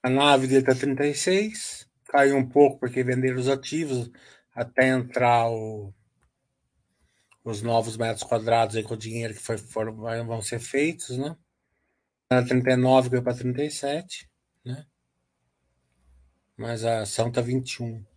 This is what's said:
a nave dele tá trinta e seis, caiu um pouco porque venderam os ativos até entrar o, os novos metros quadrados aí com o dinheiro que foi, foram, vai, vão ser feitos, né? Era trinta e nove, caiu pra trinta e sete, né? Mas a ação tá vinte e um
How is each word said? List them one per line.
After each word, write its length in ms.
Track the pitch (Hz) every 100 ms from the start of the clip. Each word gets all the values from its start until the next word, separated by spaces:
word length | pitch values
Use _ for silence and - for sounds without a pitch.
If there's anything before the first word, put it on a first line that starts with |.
a 60 | 127
nave 380 | 131 143 139 131
dele 180 | 135
tá 100 | 131
trinta 320 | 127 143 135 147
e 80 |
seis, 720 | 143 - 190 214 214 - - - _ -
caiu 300 | 143 139 139
um 120 | 127
pouco 300 | 139 143 139
porque 240 | 127 127
venderam 360 | 123 127 131 127
os 100 | 127
ativos 600 | 135 - 156 156 127 120 - - _ _
até 340 | - 120 - 131
entrar 640 | 131 123 - 123 120 117
o, 420 | 113 110 107 101 98 _ _ _ _ _ _ _ _ _ _ _ _ _ _
os 180 | 117 104
novos 360 | 113 117 113 110
metros 260 | 113 110
quadrados 540 | - 113 110 113 113 110
aí 80 |
com 100 | 107
o 20 | 110
dinheiro 380 | 110 113 113
que 60 | 104
foi, 180 | - 110
foram, 380 | - - 110 110
vai, 260 | 113 113
vão 160 | 113 113
ser 200 | 107 117
feitos, 580 | 117 135 151 175 - 127
né? 180 | 143 165 _ _ _ _ _ _ _ _ _
Era 160 | 127 123
trinta 240 | 127 127
e 60 | 127
nove, 340 | 127 131 127
caiu 120 | 123
pra 120 | 123
trinta 300 | 123 123 123
e 60 | 147
sete, 600 | - 139 147 185 - - _ _ _
né? 220 | 120 127 - _ _ _ _ _ _ _ _ _ _ _ _ _ _ _ _ -
Mas 280 | 113 113
a 160 | 113 113
ação 320 | 104 - 117
tá 80 | 120
vinte 340 | 120 127 127
e 80 | -
um 240 | 120 110 101